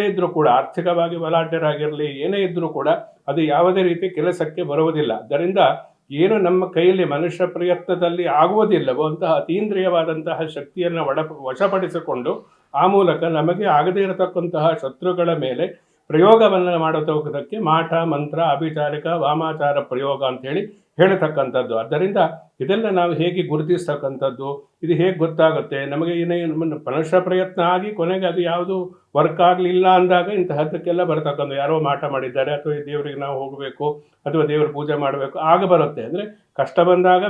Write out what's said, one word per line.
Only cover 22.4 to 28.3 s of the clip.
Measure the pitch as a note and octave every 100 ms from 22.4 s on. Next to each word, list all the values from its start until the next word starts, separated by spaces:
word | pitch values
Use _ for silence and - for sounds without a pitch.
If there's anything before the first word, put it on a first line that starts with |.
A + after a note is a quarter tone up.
| - -
ಇದೆಲ್ಲ | C#3 G#3+ A3
ನಾವು | F#3 F3
ಹೇಗೆ | D3+ E3+ F3+ D3+
ಗುರುತಿಸ್ತಕ್ಕಂಥದ್ದು, | D3+ D#3 F3 F3 D3 C#3 C3 C#3 B2 C3+ C#3+ - -
ಇದು | E3
ಹೇಗೆ | D#3+ F3+ F3
ಗೊತ್ತಾಗುತ್ತೆ | D#3+ D#3 D#3+ C#3+ - C#3 C#3
ನಮಗೆ? | C#3+ E3 E3+
ಏನೇ | E3+ F3 E3+ D#3 D#3+ D3+ -
ಮನುಷ್ಯ | C#3 D#3 F#3
ಪ್ರಯತ್ನ | F3+ F#3 F#3 F#3
ಆಗಿ | E3+ F#3 G#3 G#3
ಕೊನೆಗೆ | E3 F#3+
ಅದು | F#3